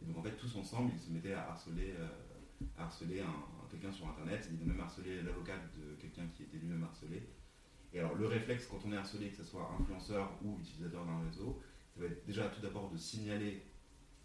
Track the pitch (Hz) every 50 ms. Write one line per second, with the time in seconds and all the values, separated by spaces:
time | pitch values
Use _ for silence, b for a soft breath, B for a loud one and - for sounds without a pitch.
0 | - 165 165 - - 107 107 - - 123 113 101 90 - - 117 123 123 - 85
1 | - 82 82 82 82 98 98 87 82 82 82 - - 85 82 82 85 95 95 85
2 | 82 80 - - - - - - - - - - - - - - - 82 - -
3 | - - 90 95 98 82 78 73 73 - - - - - - 82 98 98 95 -
4 | 165 156 - 76 80 82 101 - - 80 82 80 80 82 87 87 85 85 - -
5 | 90 92 92 90 85 87 85 85 87 90 98 92 82 80 78 78 76 76 76 73
6 | - 80 - - 85 85 - - 76 - - 80 82 85 85 82 82 80 - -
7 | - 78 - - - - - - B B B B B B B B B - - 87
8 | 85 85 85 92 107 113 117 113 113 127 123 120 - - 104 - - 104 104 101
9 | 98 95 107 104 104 101 95 - 85 - - 92 87 82 82 82 - - 98 92
10 | - - 104 101 95 92 85 - - 104 104 87 82 - - 78 85 85 82 87
11 | 87 85 82 82 82 82 82 - 101 123 - B B B B B B B - -
12 | 87 - - - - - 101 104 113 101 98 107 117 98 95 104 98 95 85 82
13 | 82 - - 110 107 104 104 104 104 101 98 95 - - - - - - - -
14 | - - - - -